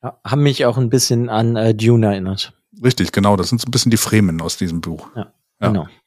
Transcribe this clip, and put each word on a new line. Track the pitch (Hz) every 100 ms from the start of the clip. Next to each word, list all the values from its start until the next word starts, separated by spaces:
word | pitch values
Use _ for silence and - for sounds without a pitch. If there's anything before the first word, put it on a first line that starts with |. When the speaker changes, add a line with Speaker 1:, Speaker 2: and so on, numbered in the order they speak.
Speaker 1:
Ja, | 123 -
haben | - 135
mich | 143 131
auch | 135 117
ein | 123
bisschen | 127 - 120 120
an, | 110 117 117
äh, | 113
Dune | 107 113 120 107
erinnert. | 98 95 95 - _ _ -
Speaker 2:
Richtig, | 123 123 90
genau. | - 101 101
Das | 87
sind | 117
so | -
ein |
bisschen | 117 -
die | 113
Fremen | - 110 98 82
aus | 82 -
diesem | 92 85
Buch. | 80 78 -
Speaker 1:
Ja, | - 104 _ _ _
Speaker 2:
Ja. | 107
Speaker 1:
genau. | 101 78 _